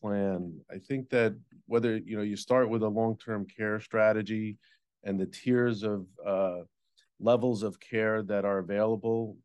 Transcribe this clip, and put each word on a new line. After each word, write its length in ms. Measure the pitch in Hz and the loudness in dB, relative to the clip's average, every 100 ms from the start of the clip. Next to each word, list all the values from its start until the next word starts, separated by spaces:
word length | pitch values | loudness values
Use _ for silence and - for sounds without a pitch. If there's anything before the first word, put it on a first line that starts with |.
plan. 580 | 110 101 98 92 87 85 - | -4 0 0 -2 -6 -10 -14
I 80 | 95 | -14
think 300 | - 135 131 | -6 -6 0
that 260 | 123 113 - - - - | 2 2 0 -16 -20 -2
whether, 300 | 117 117 110 | 0 2 0
you 200 | - 107 | -4 -4
know, 60 | |
you 120 | 104 101 | -4 -4
start 320 | - 127 117 | 0 2 4
with 120 | 113 | 2
a 60 | 107 | 0
long-term 580 | 104 113 110 - 104 101 - | 0 0 -2 -4 -6 -6 -4
care 240 | 107 107 | -4 -4
strategy 800 | - 113 107 107 104 110 107 104 _ _ _ _ | -2 4 4 4 0 -4 -4 -8 _ _ _ _
and 160 | 104 95 | -4 -2
the 80 | 92 | -2
tiers 560 | - 127 123 120 107 | -4 0 2 2 0
of, 240 | 107 104 92 - 101 | -2 -4 -8 -10 -2
uh, 360 | 95 95 87 85 _ _ _ _ - | 0 0 -2 -12 _ _ _ _ -2
levels 420 | 110 120 123 107 | 2 4 2 0
of 180 | 107 - | -4 -6
care 440 | - 113 110 110 | -4 0 2 0
that 220 | 98 101 101 | 0 0 0
are 120 | 98 | 0
available 800 | 90 101 110 110 113 113 110 90 | 0 0 2 0 0 -2 -2 -10